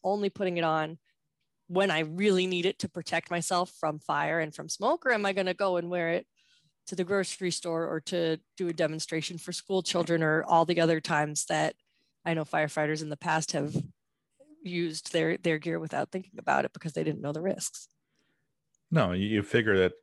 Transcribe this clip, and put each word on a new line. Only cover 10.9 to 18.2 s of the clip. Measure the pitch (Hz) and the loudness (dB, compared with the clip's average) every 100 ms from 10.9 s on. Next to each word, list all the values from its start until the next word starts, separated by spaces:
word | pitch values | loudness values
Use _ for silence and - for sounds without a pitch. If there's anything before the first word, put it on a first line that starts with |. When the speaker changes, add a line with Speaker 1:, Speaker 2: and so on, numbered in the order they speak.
| 160 | 2
Speaker 1:
times | - 151 151 147 - | 2 0 0 -2 -2
that | 156 156 - _ _ _ _ 170 | 0 0 -4 _ _ _ _ -2
I | |
know | 165 | -2
firefighters | 151 156 151 - 151 156 | 0 0 0 0 0 -2
in | 156 | -4
the | 147 | -6
past | 175 160 156 | -2 0 0
have | 151 147 - - - _ _ _ _ 294 302 | -2 -2 -4 -6 -12 _ _ _ _ -20 -14
used | 233 175 170 156 - | -6 -2 -2 -4 -2
their, | 165 160 170 | 0 0 0
their | 170 156 | 0 0
gear | 170 165 | -2 -4
without | 160 - - | -4 -4 -4
thinking | 190 185 - | -6 -10 -6
about | - 135 135 | 0 2 0
it | |
because | - 160 | -4 -8
they | 160 | -4
didn't | 160 - | -2 -4
know | 143 | -6
the | 151 | -4
risks? | 185 - - - - _ _ _ | -4 -4 -6 -10 -20 _ _ _